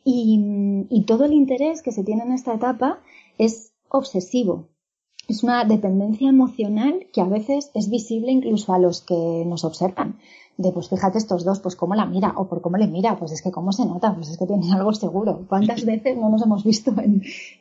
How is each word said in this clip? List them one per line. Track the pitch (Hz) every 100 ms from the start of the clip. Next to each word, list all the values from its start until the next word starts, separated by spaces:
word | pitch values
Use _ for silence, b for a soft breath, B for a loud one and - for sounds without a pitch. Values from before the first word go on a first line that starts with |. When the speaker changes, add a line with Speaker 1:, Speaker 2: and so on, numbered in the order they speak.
Speaker 1:
Y, | 269 247 220 214 208 202 202 196 190
y | 233
todo | - 226
el | 294
interés | 302 269 254 302 320
que | 254
se | 220
tiene | 196 220
en | 240
esta | 254 254
etapa | 220 247 240 262 - b b b b
es | 226 - - _ -
obsesivo. | 269 - 185 - 247 202 170 - _ _ _ _ - -
Es | 214
una | 233 240
dependencia | 220 214 202 190 208 214 269
emocional | 262 254 - 208 214 269 359 -
que | 214
a |
veces | 185 214 214 285 285
es | 220 196
visible | 233 - 226 240
incluso | 262 233 208 -
a | 185
los | 180 165
que | - 170 165 165 170
nos | 165
observan. | 165 - 190 - - - B B B -
De, | 185
pues, | 170 165
fíjate | 190 196 214
estos | 214 175
dos, | 175 196
pues, | 180 180
cómo | 175 208
la | 185
mira, | 180 190 -
o | 190
por | 170
cómo | 170 185
le | 196
mira, | 170 226 190
pues, | 160
es | 156
que | 185
cómo | - 180
se | 226
nota, | 220 175 220
pues, | 170 151
es | 165
que | 185
tienen | 202 170
algo | 190 202
seguro. | 214 180 185 214 175 185
¿Cuántas | 196 214 233
Speaker 2:
Y, |
y | 226
Speaker 1:
veces | 220 262 247
no | 214
nos | 220
hemos | 226 196
visto | 220 214 - 196
en, | 208 196 - B B B